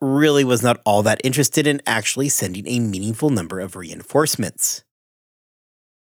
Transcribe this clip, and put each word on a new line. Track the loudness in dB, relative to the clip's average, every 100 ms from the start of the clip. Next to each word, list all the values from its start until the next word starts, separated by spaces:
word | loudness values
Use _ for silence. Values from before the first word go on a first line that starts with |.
really | 0 4 4 4
was | 4 2
not | 2 2 2
all | 2
that | 2 0
interested | 0 0 0 2 0
in | 0 -2
actually | -2 -2 -2 -2
sending | -2 -4 -6 -4
a | -2
meaningful | -2 -2 -6 -2 0
number | 0 -2 -8
of | -8 -10
reinforcements. | -14 -16 -2 0 0 -2 -6 -4 -4 -6 -14 _ _ _ _ _ _ _ _ _ _ _ _